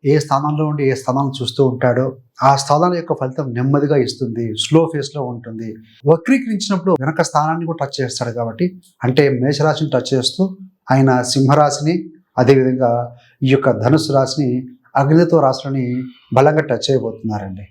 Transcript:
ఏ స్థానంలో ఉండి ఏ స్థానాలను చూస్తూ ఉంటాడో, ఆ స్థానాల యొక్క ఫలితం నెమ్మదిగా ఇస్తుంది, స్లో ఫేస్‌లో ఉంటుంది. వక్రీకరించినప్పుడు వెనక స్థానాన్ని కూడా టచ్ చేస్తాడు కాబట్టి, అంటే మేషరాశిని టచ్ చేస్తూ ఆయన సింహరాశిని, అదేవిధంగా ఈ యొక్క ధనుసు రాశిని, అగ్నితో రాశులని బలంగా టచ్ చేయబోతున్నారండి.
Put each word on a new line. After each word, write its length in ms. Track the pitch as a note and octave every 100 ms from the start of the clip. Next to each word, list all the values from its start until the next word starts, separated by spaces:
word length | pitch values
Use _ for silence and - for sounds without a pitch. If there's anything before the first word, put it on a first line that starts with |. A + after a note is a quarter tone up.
| C#3
ఏ 20 | D3+
స్థానంలో 400 | C#3+ C#3 D3 D3 D#3
ఉండి 120 | D3 C3+
ఏ 40 | B2+
స్థానాలను 320 | - C3 C#3 C3+
చూస్తూ 240 | A#2+ - C3
ఉంటాడో, 340 | A#2+ B2+ B2 B2+ - _ _ C3+
ఆ 20 | C3+
స్థానాల 320 | - D3 F3 F3
యొక్క 140 | D#3+ D3
ఫలితం 260 | C3 B2+ C3+ A#2
నెమ్మదిగా 400 | C3 C#3+ C#3 D3 A#2+
ఇస్తుంది, 400 | - B2 A2+ A#2 G#2
స్లో 180 | - D#3 D#3+
ఫేస్‌లో 280 | D3+ C3+ D3 B2+
ఉంటుంది. 380 | A#2+ A#2+ A2 A2+ - - _ C#3
వక్రీకరించినప్పుడు 840 | E3 E3 C4+ B3 G#3 - G3 F3+ D#3
వెనక 220 | C3+ D#3+ E3
స్థానాన్ని 360 | D3+ D#3 E3 E3
కూడా 100 | D#3+
టచ్ 140 | C#3 -
చేస్తాడు 320 | B2+ - A#2+ A2+
కాబట్టి, 280 | A#2 - F3+ - _ _ C3
అంటే 180 | B2+ C#3+ B2+
మేషరాశిని 480 | C3 C#3+ D#3 D3 D3+
టచ్ 160 | B2 A#2+
చేస్తూ 280 | C3 - - F#3+ F#3+ - _ -
ఆయన 200 | C3 C3+ B2+ B2
సింహరాశిని, 600 | C#3 C3+ C#3+ D3 - D3 F3 - - _ -
అదేవిధంగా 500 | B2 C3+ C3 B2+ B2 A#2 A#2+ - _ _ C3+
ఈ 40 |
యొక్క 180 | C3 C#3 G#2+
ధనుసు 280 | A2+ D3+ D#3 C#3
రాశిని, 320 | C3 - C3+ B2+ B2+ - _ C3+
అగ్నితో 380 | C#3 D#3+ E3+ D#3+ F3+
రాశులని 400 | - C#3 C3+ B2 B2 B2+ - _ B2
బలంగా 260 | C#3+ D3+ D3
టచ్ 140 | A#2 -
చేయబోతున్నారండి. 760 | C3 A2+ A2 A2 G#2 F#2+ F#2+ G2+